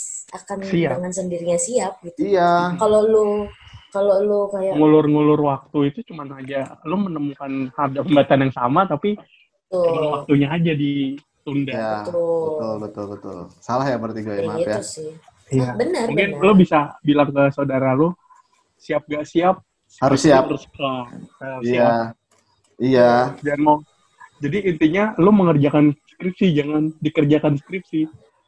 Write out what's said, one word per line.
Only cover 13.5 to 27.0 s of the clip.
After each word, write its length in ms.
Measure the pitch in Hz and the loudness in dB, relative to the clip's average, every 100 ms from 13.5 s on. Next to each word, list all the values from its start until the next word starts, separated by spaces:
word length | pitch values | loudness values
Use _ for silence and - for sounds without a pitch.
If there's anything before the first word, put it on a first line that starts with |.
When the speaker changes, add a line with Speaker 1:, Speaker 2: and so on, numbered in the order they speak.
| _ | _
Speaker 3:
Salah 240 | - 123 139 | -6 -4 -2
ya 100 | 120 | -4
berarti 240 | 113 110 | -6 -10
gue, 140 | 107 | -8
Speaker 1:
Kayak 160 | 101 101 | -6 -6
Speaker 3:
maaf 100 | 104 | -4
Speaker 1:
gitu 120 | 175 | -4
Speaker 3:
ya. 80 | - | -4
Speaker 1:
sih. 300 | - - 156 160 _ _ - | -8 -12 -14 -16 _ _ -6
Speaker 2:
Iya. 200 | 131 123 | -4 -2
Speaker 1:
Benar, 320 | 123 294 330 226 | -4 -4 -4 -4
Speaker 2:
Mungkin 220 | 151 196 | -2 -2
Speaker 1:
benar. 100 | 147 | 0
Speaker 2:
lo 100 | 190 | 4
bisa 260 | 196 170 156 147 - | 6 6 2 0 -4
bilang 260 | 147 143 143 | 0 2 2
ke 140 | 139 139 | 2 0
saudara 400 | 139 135 135 131 | 0 -2 0 0
lo, 240 | 131 170 180 _ _ _ _ _ _ | 2 0 -2 _ _ _ _ _ _
siap 280 | - 147 151 | -6 -6 -4
gak 180 | 147 151 | -8 -4
siap, 300 | 170 175 185 - _ _ - | 0 2 0 -6 _ _ -2
Speaker 3:
Harus 220 | 135 139 | 2 4
Speaker 2:
skripsi 80 | 160 | 6
Speaker 3:
siap. 140 | 135 135 | 6 4
Speaker 2:
harus, 180 | 165 - | -4 -10
uh, 320 | - 135 127 120 - - - | -8 -6 -6 -10 -16 -20 -16
harus 260 | 135 131 | -14 -6
Speaker 3:
Iya. 80 | 120 | -2
Speaker 2:
siap. 480 | 123 117 117 113 - _ _ _ _ _ - | 2 2 2 -2 -10 _ _ _ _ _ -4
Speaker 3:
Iya. 300 | 127 131 120 120 131 143 | 2 6 6 6 0 -4
Speaker 2:
Jangan 200 | 143 143 | -4 0
mau, 160 | 151 151 151 _ _ _ - - | 2 2 0 _ _ _ -20 -10
jadi 180 | 143 196 190 | -4 -2 -2
intinya 380 | 156 156 190 214 | 0 0 2 0
lo 160 | 190 185 | 2 4
mengerjakan 640 | 208 175 147 139 151 147 143 _ | 6 4 4 2 4 4 2 _
skripsi, 400 | - 180 - 190 147 | -10 -8 0 2 2
jangan 400 | 143 151 156 | 0 -2 -2
dikerjakan 640 | 156 | -4